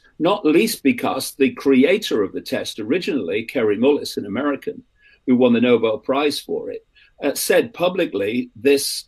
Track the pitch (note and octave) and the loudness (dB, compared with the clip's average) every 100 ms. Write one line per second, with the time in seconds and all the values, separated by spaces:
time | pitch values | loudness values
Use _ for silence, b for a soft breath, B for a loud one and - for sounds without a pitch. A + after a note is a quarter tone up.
0 | b b D#3 G#3 D#3 D#3 A3 - C#3 B2 | b b 0 0 2 2 2 0 0 0
1 | B2 A2 - - C3+ A#2+ C#3 C3+ C#3 G3+ | -2 -4 -6 0 0 0 2 4 4 2
2 | - C3 F#2+ F2 - A2+ G2 - G#2+ E3 | -2 -2 -2 -6 -6 -6 -6 -8 -4 -2
3 | F3+ D3+ E2+ G2+ A#2 C3+ D#3+ G#2 B2+ D3 | -2 -4 -4 -4 -4 -2 0 2 2 2
4 | - - G2+ G#2 D3 C#3 - - - _ | -2 -8 -6 -4 -4 -4 -8 -12 -14 _
5 | b b - B2 B2 A#2 B2 A#2+ A2+ G#2+ | b b 0 4 4 4 4 4 2 -2
6 | - C3+ D3+ C#3+ - - - - - b | -2 0 0 -2 -6 -8 -8 -12 -16 b
7 | b b D3 - - F#3 B2+ - F3 F#3 | b b -4 -2 0 2 0 -2 -2 -2
8 | E3 G2+ G2 A#2+ B2+ - A#2+ C#3 - - | -4 -4 -4 -4 -6 -2 2 2 2 -8